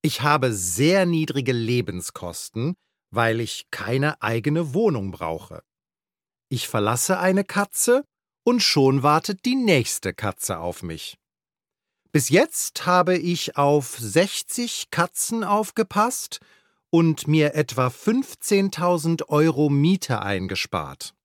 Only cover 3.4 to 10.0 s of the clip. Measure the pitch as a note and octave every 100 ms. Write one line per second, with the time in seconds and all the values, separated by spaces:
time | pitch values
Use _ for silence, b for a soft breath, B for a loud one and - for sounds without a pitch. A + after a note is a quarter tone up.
3.4 | A2+ - - - - B2+ C#3+ - A2 A2+
4.4 | A2 D#3 D#3+ C#3 A3+ C3 G2 - E2 D#2+
5.4 | - D#2+ _ _ _ _ _ _ _ _
6.4 | _ B2 - A2+ G#2 B2 - F#3 F#3 F#3+
7.4 | G3 G3 G3+ - - B3 C#4+ _ _ _
8.4 | - B3 - - C3+ C3+ C3+ D3+ - G3
9.4 | - C4 A#3 D#3 A2+ -